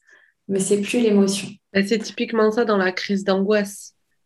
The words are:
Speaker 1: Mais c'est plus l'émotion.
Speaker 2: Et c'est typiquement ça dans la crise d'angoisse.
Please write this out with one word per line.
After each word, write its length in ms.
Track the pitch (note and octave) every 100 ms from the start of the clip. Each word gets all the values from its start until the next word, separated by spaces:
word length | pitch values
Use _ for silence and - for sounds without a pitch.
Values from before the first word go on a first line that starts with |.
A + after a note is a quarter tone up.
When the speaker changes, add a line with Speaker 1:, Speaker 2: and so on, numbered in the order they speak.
| _ - _ _ -
Speaker 1:
Mais 120 | F#3+
c'est 200 | F#3+ G#3
plus 200 | G3+ B3
l'émotion. 480 | A3+ G3+ G3 G3 - - _
Speaker 2:
Et 120 | G3 G3
c'est 140 | A3+
typiquement 520 | A3 - A#3 A3+ G#3+
ça 140 | A3 A3+
dans 120 | G#3
la 140 | F#3
crise 320 | F#3 - G3
d'angoisse. 680 | G3+ F#3+ G3 G#3+ G3+ - - _ _ _